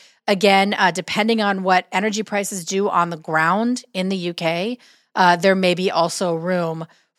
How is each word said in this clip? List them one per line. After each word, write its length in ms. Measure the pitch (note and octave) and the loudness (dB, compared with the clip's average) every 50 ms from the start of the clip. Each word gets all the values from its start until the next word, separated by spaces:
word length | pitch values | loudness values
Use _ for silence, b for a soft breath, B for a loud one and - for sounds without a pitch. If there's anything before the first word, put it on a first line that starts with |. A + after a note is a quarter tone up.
| b b b b b - | b b b b b -2
Again, 480 | G#3 F#3 F#3 G3 G3 F#3+ G3 G3+ G3+ - | 0 2 4 4 4 4 4 2 0 2
uh, 140 | G3+ F3+ | 0 0
depending 500 | E3 F#3 F3+ - - A3 G#3+ A3+ A#3 A3 | 0 -2 -6 -6 -2 -2 0 0 2 0
on 220 | G#3 G3+ G3 F#3+ F#3 | 0 0 -2 -2 0
what 240 | F#3+ F#3 F3+ F3+ - | 2 2 2 2 0
energy 300 | - F#3 G3+ A3 G3 G#3+ | -4 -2 -2 -2 -2 -4
prices 420 | G#3 - G#3+ G3+ G3+ - G#3+ F#3+ E3 | -6 -4 -4 -4 -4 -4 -6 -10 -8
do 240 | - F#3+ F#3+ G3+ G3+ | -4 -2 -2 -2 0
on 220 | - F3+ F3 F3 | 0 0 -2 -2
the 80 | E3+ D#3+ | -4 -10
ground 680 | D#3 - D#3+ D#3+ D#3+ E3 F3+ G#3 A#3 A#3+ B3 A#3+ - _ - | -8 -2 0 0 2 2 2 0 0 -2 -2 -4 -6 _ -6
in 140 | F#3+ F#3 F#3+ | -6 -4 -2
the 80 | G3 F#3+ | -4 -4
U 180 | E3+ F3 E3+ | -4 -6 -6
K, 420 | - F3 D#3+ E3+ E3+ F#3+ A3+ B3 - b b b b b b b | -4 -4 -4 -2 -2 -4 -6 -8 -10 b b b b b b b
uh, 200 | - F#3 F3+ F3 | 2 4 4 4
there 200 | E3+ E3+ G3 F#3+ | 4 4 2 2
may 180 | F#3+ F#3 F3+ F3 | 4 4 2 2
be 160 | E3+ F#3 G3 | 2 0 -2
also 460 | - E3 E3 E3+ - - G3 F3 E3 | 0 0 0 0 -2 -4 -4 -2 -4
room 500 | D#3+ E3 F3+ F#3 F3+ E3+ E3 D#3+ D#3+ D#3+ b b b b b b | -4 -4 -4 -2 -2 -2 -4 -6 -8 -10 b b b b b b